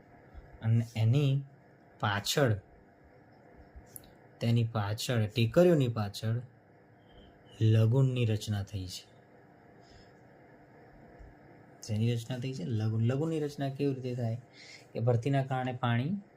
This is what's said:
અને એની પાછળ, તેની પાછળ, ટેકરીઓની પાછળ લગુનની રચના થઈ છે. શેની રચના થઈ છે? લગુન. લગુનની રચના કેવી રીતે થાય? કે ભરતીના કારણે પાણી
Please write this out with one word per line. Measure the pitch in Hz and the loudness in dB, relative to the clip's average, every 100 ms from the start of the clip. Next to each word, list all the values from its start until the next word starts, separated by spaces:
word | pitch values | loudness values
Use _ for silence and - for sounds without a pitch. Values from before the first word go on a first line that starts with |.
| - - - - - - | -20 -20 -20 -20 -20 -4
અને | 113 117 117 110 | 2 2 2 0
એની | 110 139 139 139 - - - - - - | 2 4 2 0 -4 -14 -20 -20 -20 -4
પાછળ, | 107 101 - - 131 101 - - - _ - - - - - - - - - - - - - - | -2 -2 -2 2 2 2 -6 -20 -20 _ -20 -20 -20 -20 -20 -20 -20 -20 -20 -20 -20 -20 -20 -4
તેની | 117 117 113 | 0 2 2
પાછળ, | 113 101 107 - 120 104 | -2 -2 -4 -2 0 0
ટેકરીઓની | - 113 165 180 160 127 | 0 2 6 6 6 2
પાછળ | 110 101 - 110 117 - - _ - - - - - - - - - 110 | -2 -4 -4 -4 -4 -6 -16 _ -20 -20 -20 -20 -20 -20 -20 -16 0 4
લગુનની | 110 110 131 131 127 113 | 6 6 4 2 2 0
રચના | 104 - 101 | 0 -2 -4
થઈ | 98 98 92 | -6 -8 -10
છે. | - - - - - - - - - - - - - - - - - - - - - - - - - - - - - | -12 -18 -20 -20 -20 -20 -20 -20 -20 -20 -20 -20 -20 -20 -20 -20 -20 -20 -20 -20 -20 -20 -20 -20 -20 -20 -20 -20 -16
શેની | - 107 117 | -8 -2 0
રચના | 117 - 127 | -2 -6 -8
થઈ | 131 | -8
છે? | 131 165 | -8 -6
લગુન. | 110 110 110 117 | -2 -2 0 0
લગુનની | 135 160 160 | 0 -2 -2
રચના | 147 143 139 | -4 -6 -6
કેવી | 139 143 127 | -2 -2 -2
રીતે | 127 123 | -6 -4
થાય? | 117 113 - - - - - | -4 -6 -10 -20 -20 -20 -12
કે | - | -2
ભરતીના | 117 117 139 139 135 | 0 0 0 -2 -2
કારણે | 131 127 127 | -4 -4 -4
પાણી | 123 117 139 196 - | -2 0 -2 -6 -10